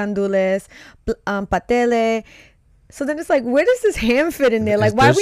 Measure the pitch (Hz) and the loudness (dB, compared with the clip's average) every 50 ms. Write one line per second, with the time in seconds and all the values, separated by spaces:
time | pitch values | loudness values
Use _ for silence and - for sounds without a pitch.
0 | 208 208 208 202 196 196 196 190 190 190 190 202 - - - - - - - _ | -4 -4 -2 -2 -2 0 0 0 0 0 -2 -4 -6 -10 -20 -20 -20 -20 -20 _
1 | _ - 226 - _ - 202 196 196 - 196 180 - - 240 247 240 240 240 226 | _ -8 -8 -6 _ -6 -6 -6 -4 -4 -4 -4 -2 -2 0 0 2 2 0 0
2 | 226 226 226 220 - - - - - _ _ _ _ _ _ _ _ - - - | 0 0 -2 -4 -6 -10 -20 -20 -20 _ _ _ _ _ _ _ _ -20 -10 -6
3 | 285 269 302 302 330 - 330 277 233 240 240 285 349 466 508 480 - 415 339 - | -6 -6 -6 -6 -2 -2 -2 0 0 0 0 2 2 2 0 2 0 -2 -2 0
4 | 226 226 240 269 311 339 - - 277 247 226 226 214 214 208 208 214 214 202 233 | 0 0 2 2 0 0 0 0 0 2 2 0 0 0 0 2 2 2 2 4
5 | 269 285 - 392 | 4 4 4 2